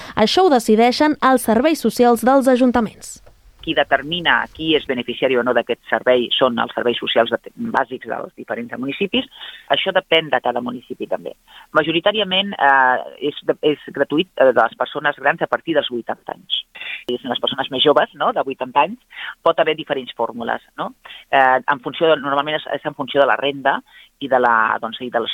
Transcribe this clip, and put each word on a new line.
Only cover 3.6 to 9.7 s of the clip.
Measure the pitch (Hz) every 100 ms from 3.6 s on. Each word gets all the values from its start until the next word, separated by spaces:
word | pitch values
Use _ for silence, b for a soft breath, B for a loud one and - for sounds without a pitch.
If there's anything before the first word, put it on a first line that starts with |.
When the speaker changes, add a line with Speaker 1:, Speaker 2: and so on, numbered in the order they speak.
Speaker 2:
Qui | - 151
determina | 143 139 139 175 160 120 113
qui | - 160
és | 151 -
beneficiari | 123 120 120 135 127
o | 120
no |
d'aquest | 120 117 117 -
servei | 113 120 127 117
són | - 131 117
els | 117
serveis | - 113 120
socials | 120 120 117
de, | 113 -
bàsics | - 117 120 131 127 120
dels | 120 -
diferents | - 120 110 120
municipis. | 120 131 143 196 240 - B B B B